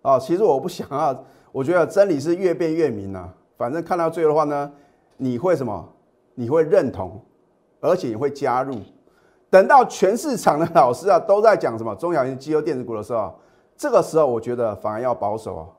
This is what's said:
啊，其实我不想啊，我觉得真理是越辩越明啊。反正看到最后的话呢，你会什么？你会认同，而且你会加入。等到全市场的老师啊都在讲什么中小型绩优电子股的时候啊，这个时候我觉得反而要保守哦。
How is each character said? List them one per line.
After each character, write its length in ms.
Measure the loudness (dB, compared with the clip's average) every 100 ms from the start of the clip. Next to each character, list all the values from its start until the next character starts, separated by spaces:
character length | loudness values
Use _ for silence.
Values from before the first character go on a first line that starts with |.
啊， 180 | 2 2
其 180 | 2 0
实 60 |
我 160 | 2 2
不 100 | -2
想 180 | -10 -8
啊， 280 | -4 -2 -4 -12 _ _
我 120 | -6
觉 100 | 0
得 120 | 2 2
真 220 | 4 2
理 120 | 2
是 160 | -2 0
越 180 | 0
辩 200 | 0 -2
越 160 | 0 0
明 240 | -2 -10 -12
啊。 180 | -14 -20 _ _
反 160 | -6
正 100 | -6
看 140 | -4 -2
到 120 | -2
最 140 | 0
后 60 | 2
的 60 | 2
话 80 |
呢， 280 | 0 -4 -6 -12 _ _ _ _
你 200 | -6 -2
会 180 | 0 0
什 100 | -2
么？ 220 | -8 -12 _ _ _ _ -10
你 120 | 0
会 140 | 0
认 300 | 4 2 0
同， 280 | -6 -10 -12 _ _ _ _ _ _
而 140 | -2 0
且 140 | -2
你 60 | -4
会 140 | -4
加 320 | -2 -2 -2
入。 140 | -4 -8 -14 _ _ _ _ _ _
等 180 | 6 8
到 160 | 6 6
全 300 | 0 0 0
市 220 | -4 0
场 220 | 0 0
的 100 | 2 2
老 180 | 2
师 160 | 0 2
啊 80 | 2
都 240 | 4 4
在 160 | 6 4
讲 200 | 0 -4
什 60 |
么 120 | -8 -6
中 180 | -2
小 100 | -2
型 140 | -2 -6
绩 140 | -4
优 100 | -2
电 160 | -2 -6
子 60 |
股 120 | -6 -8
的 60 |
时 100 | -6
候 80 | -6
啊， 140 | -6 -10 _ _ _ _
这 140 | 2
个 140 | 2
时 160 | 2 2
候 80 | 2
我 120 | 0
觉 160 | -4 -2
得 200 | -4 -4
反 180 | -6
而 80 | -4
要 140 | -4 -2
保 200 | -4 -6
守 200 | -8 -12
哦。 120 | -14